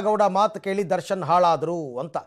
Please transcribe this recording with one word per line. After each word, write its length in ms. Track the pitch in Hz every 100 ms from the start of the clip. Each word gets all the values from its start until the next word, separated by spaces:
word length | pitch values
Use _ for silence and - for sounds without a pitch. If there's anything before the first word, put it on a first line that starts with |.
ಗೌಡ 220 | 208 214
ಮಾತು 380 | 202 185 214 202
ಕೇಳಿ 300 | 196 190 180
ದರ್ಶನ್ 320 | 180 - 190
ಹಾಳಾದ್ರು 760 | 151 175 175 160 156 175 147 120
ಅಂತ. 180 | 143 143